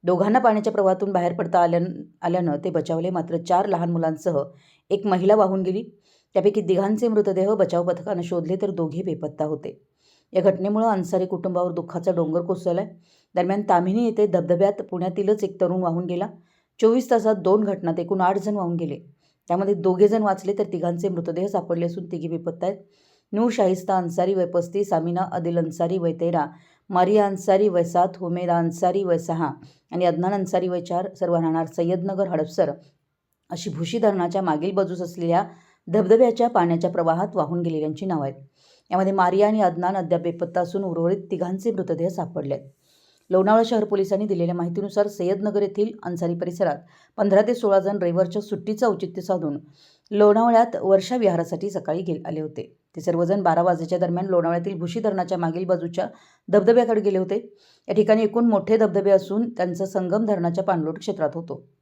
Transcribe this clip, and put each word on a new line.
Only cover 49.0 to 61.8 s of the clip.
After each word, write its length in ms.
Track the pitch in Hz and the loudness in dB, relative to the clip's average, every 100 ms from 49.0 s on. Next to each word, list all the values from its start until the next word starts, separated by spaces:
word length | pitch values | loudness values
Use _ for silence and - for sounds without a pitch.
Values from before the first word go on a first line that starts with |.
| 185 180 | -6 -10
साधून 360 | 170 185 156 143 - _ _ _ _ | -4 -4 -2 -6 -12 _ _ _ _
लोणावळ्यात 680 | 208 208 208 233 233 233 233 | 4 6 6 6 6 4 0
वर्षा 340 | 185 190 190 254 | 4 4 4 0
विहारासाठी 540 | 208 170 170 160 196 | 2 2 -2 -4 -6
सकाळी 320 | 190 - 160 | -6 -4 -4
गे-, 200 | 180 160 - | -4 -6 -6
आले 140 | 156 | -8
होते. 360 | 156 147 - _ _ - | -8 -10 -14 _ _ -8
ते 40 | |
सर्वजण 420 | 147 170 170 202 | -2 0 2 2
बारा 200 | 175 160 | 2 2
वाजेच्या 360 | 175 170 165 180 | 2 0 -2 -2
दरम्यान 280 | 175 175 190 | 0 -2 0
लोणावळ्यातील 520 | 180 165 170 175 185 | 0 2 -2 -4 -6
भुशी 220 | 170 175 | -6 -4
धरणाच्या 380 | 220 190 175 185 | -2 -2 -2 -2
मागील 260 | 170 165 | -2 -4
बाजूच्या 440 | 185 180 165 175 - - _ _ - | -2 -2 -2 -6 -6 -8 _ _ 2
धबधब्याकडे 520 | 202 190 233 233 220 | 2 6 4 4 2
गेले 180 | 202 190 | 2 0
होते. 380 | 185 202 - - _ _ - | -2 -4 -6 -20 _ _ -4
या 60 | |
ठिकाणी 280 | 175 214 214 | 0 4 4
एकूण 220 | 214 220 | 4 2
मोठे 320 | 233 208 196 220 | 4 2 2 2
धबधबे 340 | 214 190 196 | 4 2 4
असून 400 | 190 190 202 233 | 4 4 -4 -4
त्यांचा 360 | - 180 170 190 | -2 -4 -2 -4
संगम 400 | 196 185 202 226 | -4 -2 0 0
धरणाच्या 380 | 202 170 170 | 0 0 -2
पाणलोट 340 | 190 175 151 165 | 0 0 -2 -6
क्षेत्रात 320 | - 196 156 | -8 -2 -2
होतो. 340 | 165 165 131 - _ | -4 -10 -14 -14 _